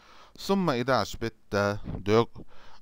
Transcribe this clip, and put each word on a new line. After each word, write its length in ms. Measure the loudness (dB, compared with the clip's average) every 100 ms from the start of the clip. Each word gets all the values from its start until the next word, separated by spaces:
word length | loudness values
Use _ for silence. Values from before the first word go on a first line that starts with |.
| -20 -20 -20 -10
ثم 320 | 0 2 2
ايداعش 460 | 2 2 2 0 -4
بيتا 640 | -8 -8 -4 0 0 -2
ديوك-، 580 | -6 -6 4 4 4 -4 -14 -14 -14 -14